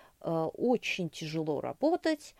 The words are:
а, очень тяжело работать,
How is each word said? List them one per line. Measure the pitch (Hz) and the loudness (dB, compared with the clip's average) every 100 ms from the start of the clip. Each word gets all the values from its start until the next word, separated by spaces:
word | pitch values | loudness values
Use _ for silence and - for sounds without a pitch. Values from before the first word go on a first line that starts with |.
| - _ | -20 _
а, | - 165 160 | -2 0 0
очень | - 240 240 - - 170 | 0 2 2 0 -4 -4
тяжело | - 156 160 156 139 | -6 -6 -2 0 -2
работать, | 127 - 294 349 330 302 - | -2 0 2 4 2 0 -4